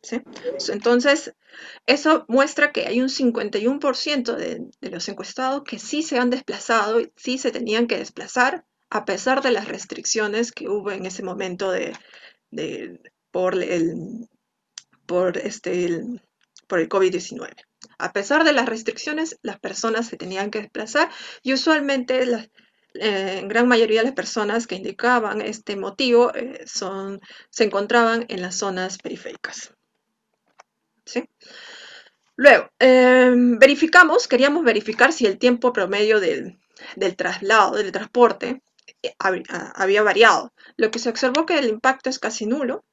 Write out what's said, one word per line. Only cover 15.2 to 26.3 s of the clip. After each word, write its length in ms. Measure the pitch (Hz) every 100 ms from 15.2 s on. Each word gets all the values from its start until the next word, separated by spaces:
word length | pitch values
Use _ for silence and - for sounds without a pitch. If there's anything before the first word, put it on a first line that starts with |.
| 185 180
este, 480 | 220 - 180 180
el, 380 | 175 170 240 247 _ _ _ _ _
por 140 | 180
el 80 | 160
covid 220 | 196 185
diecinueve. 460 | 185 - 123 120 - _ _ - _
A 160 | 185
pesar 300 | 202 202 294
de 100 | 320
las 160 | 277 233
restricciones, 680 | 226 226 - - 302 320 -
las 180 | 220 196
personas 480 | - - 226 220 233
se 80 | -
tenían 340 | 180 185 208
que 100 | 214
desplazar 500 | 214 - 220 285 330 - - -
y 100 | 247
usualmente 720 | 262 320 311 277 269 247 254
la, 240 | 254 226 - _ _ _ _
eh, 420 | - 214 196 190 190
en 100 | 190
gran 200 | 226 247
mayoría 320 | 233 220 220
de 60 | 233
las 80 |
personas 520 | 269 - - 208 226 233
que 100 | 185
indicaban 640 | 190 196 240 247 214 208
este 340 | 208 214 - 196
motivo, 580 | 196 196 262 233 240